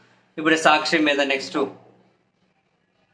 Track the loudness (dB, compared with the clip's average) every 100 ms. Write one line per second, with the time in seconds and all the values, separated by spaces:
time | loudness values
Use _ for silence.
0 | _ _ _ -4 0 2 4 2 2 0
1 | 0 0 -2 -4 -4 -6 -6 -8 -20 _
2 | _ _ _ _ _ _ _ _ _ _
3 | _